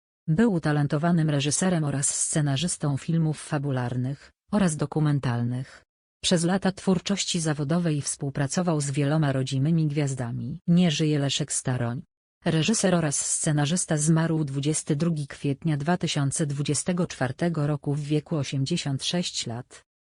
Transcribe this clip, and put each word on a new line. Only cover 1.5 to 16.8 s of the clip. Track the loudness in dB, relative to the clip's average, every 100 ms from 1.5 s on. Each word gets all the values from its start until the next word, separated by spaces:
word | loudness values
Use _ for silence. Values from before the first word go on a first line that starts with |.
| 0 0 2
oraz | 0 0 -2 -2
scenarzystą | -2 0 0 0 -2 -2 -2 -2
filmów | 0 0 0 -2
fabularnych | -4 -4 -2 -2 -2 -2 -4 -6 -12 _ -4
oraz | 0 2 0
dokumentalnych. | -2 0 2 2 0 0 0 -2 -6 -14 _ _ _ _
Przez | 2 2
lata | 4 2 0
twórczości | -2 0 0 0 -4 -2 -2
zawodowej | -2 -2 0 0 0 0
współpracował | -2 -6 -6 -2 -2 0 0 0
z | 0
wieloma | 0 2 2 2
rodzimymi | 2 0 0 2 2 2
gwiazdami. | 2 0 -2 -4 -4 -6 -6 2
Nie | 4 6
żyje | 4 2 2
Leszek | 0 -2 -2
Staroń. | -4 -2 -2 -2 -4 -10 _ _ _ 0
Reżyser | 2 2 2 2 2
oraz | 0 -2 -2
scenarzysta | -2 0 2 2 0 0 0
zmarł | 4 4 4 0
dwudziesty | -2 -2 -2 -2 -2 0
drugi | 0 -2 -6
kwietnia | -6 -4 -2 0 -2
dwa | 0 0
tysiące | 0 0 0 0 -2
dwudziestego | -2 -2 -2